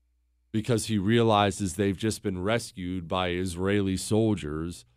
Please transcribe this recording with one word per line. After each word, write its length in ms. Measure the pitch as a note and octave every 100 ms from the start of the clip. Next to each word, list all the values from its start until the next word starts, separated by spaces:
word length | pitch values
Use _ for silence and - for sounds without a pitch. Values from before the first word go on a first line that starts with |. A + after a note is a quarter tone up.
| _ _ _ _ _
because 360 | A2 A#2 A2+ G#2+
he 100 | G#2+
realizes 760 | F#2+ A#2 A2+ G#2 G2+ F#2+ G2 F2+
they've 200 | G2+ F2+
just 260 | A2 G2+
been 200 | G#2 F2+
rescued 680 | F#2+ A#2 - F#2 F2+ F#2 E2
by 220 | F#2 F#2
Israeli 680 | F2 F#2+ E2+ F#2+ G#2 G2 F#2
soldiers, 880 | - G#2+ A2 G2 D2+ D#2 E2+ F2+ -